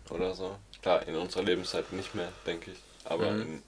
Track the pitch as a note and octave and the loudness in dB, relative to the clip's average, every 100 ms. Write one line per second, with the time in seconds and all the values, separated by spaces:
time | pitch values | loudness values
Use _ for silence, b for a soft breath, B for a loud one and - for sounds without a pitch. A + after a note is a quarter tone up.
0 | - E2+ F#2 F#2 F#2 G2+ - - F#2+ F2 | -6 -2 0 0 -6 -6 -14 -2 6 6
1 | D2+ D#2+ F2 F#2 G2 F2+ F2 F2 - F#2 | 6 -2 0 2 4 4 2 -2 -2 -4
2 | - G#2 F2 - - E2+ F#2 F#2 - - | -4 -4 -4 -4 -6 -4 -8 -14 -18 -14
3 | - E2 E2+ G#2+ D#2+ D#2 | -4 2 4 2 -2 -6